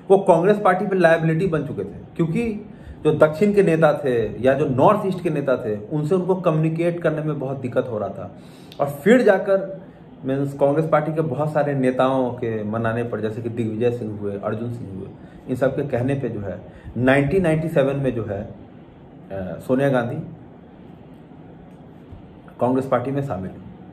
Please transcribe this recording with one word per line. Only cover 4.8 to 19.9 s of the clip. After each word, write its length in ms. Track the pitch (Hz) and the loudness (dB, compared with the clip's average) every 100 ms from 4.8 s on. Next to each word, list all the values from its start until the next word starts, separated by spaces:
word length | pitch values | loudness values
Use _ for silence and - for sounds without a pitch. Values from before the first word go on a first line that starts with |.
| 175 202 190 | 4 4 0
east 180 | - | -4
के 60 | 165 | -4
नेता 280 | 151 131 123 | -2 0 -2
थे, 220 | 107 104 - | -2 -6 -4
उनसे 300 | 151 147 185 | -4 0 0
उनको 200 | 180 185 | 0 0
communicate 640 | 175 156 160 160 170 170 | 0 0 0 0 -2 0
करने 200 | 160 151 | -2 -2
में 180 | 151 143 | -4 -6
बहुत 180 | 131 135 | -6 -6
दिक्कत 300 | 123 127 123 | -4 -2 -2
हो 60 | 104 | -4
रहा 120 | 98 | -6
था। 220 | 95 92 - - - - - | -8 -14 -16 -20 -20 -16 -4
और 100 | 139 | -4
फिर 320 | - 202 247 | 0 6 6
जाकर 600 | 208 190 196 196 - - - - - - 131 | 6 4 2 0 -2 -10 -16 -20 -20 -10 -4
मीन्स 280 | 139 139 | -2 -4
कांग्रेस 360 | - 143 151 160 | 2 2 2 2
पार्टी 220 | 151 160 | 0 2
के 80 | 160 | -2
बहुत 320 | 131 135 156 | -2 -2 -2
सारे 200 | 151 143 | 0 0
नेताओं 580 | 139 127 127 131 135 123 | 2 2 2 2 2 -2
के 320 | 117 117 110 | -2 -4 -4
मनाने 400 | 104 113 113 117 | -4 -2 -2 -2
पर, 180 | 117 107 | -4 -4
जैसे 200 | 107 107 | -4 -6
कि 80 | 117 | -6
दिग्विजय 420 | 117 110 107 120 | -4 -4 0 -2
सिंह 280 | 120 107 101 | -2 -6 -6
हुए, 200 | 101 101 | -6 -6
अर्जुन 300 | 107 110 120 | -6 -6 -6
सिंह 260 | 117 - 95 | -8 -10 -12
हुए, 80 | - - - - - | -14 -16 -20 -16 -8
इन 60 | 123 | 0
सब 200 | 131 147 | 0 0
के 80 | |
कहने 320 | 143 117 123 143 | -2 -2 0 -2
पे 140 | 123 | -4
जो 100 | 104 | -6
है 220 | 98 92 - - - 113 | -8 -10 -14 -18 -10 0
नाइनटीन 460 | 131 139 143 190 | 4 4 4 2
नाइंटी 240 | 170 160 160 | 2 0 0
सेवन 280 | 151 135 139 | 0 2 0
में 200 | 131 113 | -2 -2
जो 80 | |
है, 180 | 101 101 | -6 -8
अ, 1160 | 101 - - - - - - - - 95 92 82 - | -8 -14 -20 -20 -20 -20 -20 -20 -12 -10 -8 -10 -2
सोनिया 220 | 127 | 0
गांधी 280 | 139 | 2